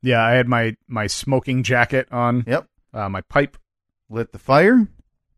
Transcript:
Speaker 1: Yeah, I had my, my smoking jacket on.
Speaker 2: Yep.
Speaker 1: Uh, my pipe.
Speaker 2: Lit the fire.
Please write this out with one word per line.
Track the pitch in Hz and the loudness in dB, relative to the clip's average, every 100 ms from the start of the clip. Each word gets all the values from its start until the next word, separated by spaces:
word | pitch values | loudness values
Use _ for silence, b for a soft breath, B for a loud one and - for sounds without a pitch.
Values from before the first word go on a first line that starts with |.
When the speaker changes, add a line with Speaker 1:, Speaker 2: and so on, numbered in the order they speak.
Speaker 1:
Yeah, | 127 117 | 0 2
I | 113 | 4
had | 127 120 | 2 2
my, | 120 113 110 - | 0 -2 -6 -10
my | 117 104 | -6 -6
smoking | - - 131 - 131 | -6 -2 -2 -2 -4
jacket | 120 123 120 135 - | 0 0 0 -2 -4
on. | 123 120 123 113 | -2 -2 -2 -2
Speaker 2:
Yep. | 143 - _ _ | -4 -6 _ _
Speaker 1:
Uh, | 110 98 | -10 -8
my | 95 | -8
pipe. | - 143 147 - _ _ _ _ _ | -2 -2 -2 -6 _ _ _ _ _
Speaker 2:
Lit | 110 113 | -10 -10
the | - | -10
fire. | - 139 190 254 208 - _ _ _ | 2 4 6 4 2 -4 _ _ _